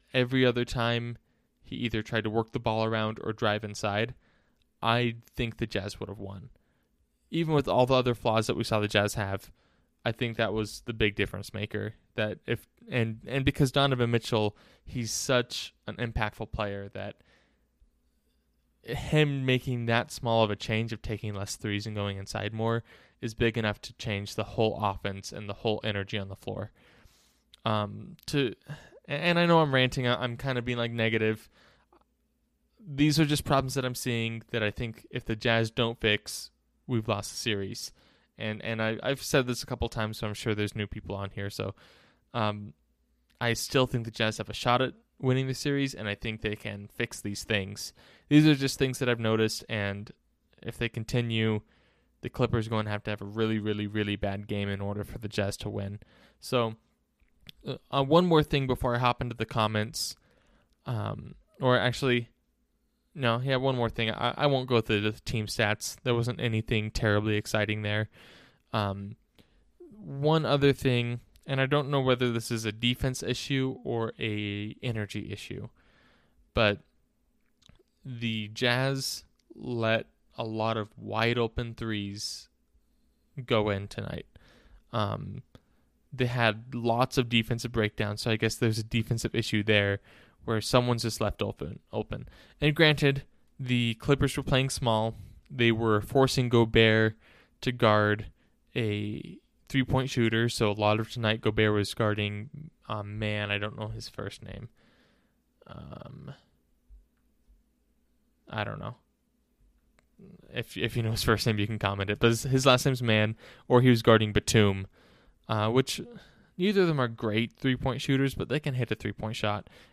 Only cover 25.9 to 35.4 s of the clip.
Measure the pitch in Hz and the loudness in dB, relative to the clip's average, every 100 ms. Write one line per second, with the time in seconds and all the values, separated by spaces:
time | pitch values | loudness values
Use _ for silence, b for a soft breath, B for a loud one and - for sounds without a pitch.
25.9 | 101 98 107 98 98 - 101 101 b b | -4 -4 -6 -8 -10 -10 -8 -10 b b
26.9 | b b b b b _ - 113 107 104 | b b b b b _ -8 -2 0 -2
27.9 | 104 - - - 147 127 - - 147 B | -6 -14 -16 -2 0 0 -2 -12 -16 B
28.9 | B - 147 165 170 170 170 151 131 127 | B -8 -2 0 4 6 6 6 4 2
29.9 | 135 123 123 123 117 135 127 120 120 117 | 2 0 0 -2 -4 -4 -4 -2 -2 -2
30.9 | 117 110 110 110 110 - b b b b | 0 0 2 2 0 -8 b b b b
31.9 | _ _ _ _ _ _ _ _ _ 208 | _ _ _ _ _ _ _ _ _ -6
32.9 | 139 151 143 156 147 - 139 131 135 127 | 2 4 6 4 2 2 2 2 -2 -4
33.9 | 123 131 117 113 113 - 117 107 - 120 | -4 -2 -2 -2 -6 -6 -2 -2 -2 -6
34.9 | 110 - 127 - 110 | -8 -10 -8 -6 -2